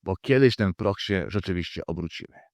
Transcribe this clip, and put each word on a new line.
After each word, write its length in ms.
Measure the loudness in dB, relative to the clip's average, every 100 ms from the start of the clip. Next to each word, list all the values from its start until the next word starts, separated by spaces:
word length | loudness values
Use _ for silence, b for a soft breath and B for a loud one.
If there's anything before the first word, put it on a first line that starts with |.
bo 100 | -4 -6
kiedyś 340 | 2 6 6 6
ten 180 | 0
proch 260 | 2 -2 -2
się 260 | -2 -2 0
rzeczywiście 540 | -4 -2 -4 -4 -8 -8
obrócimy. 500 | -6 -8 -10 -18 -20 _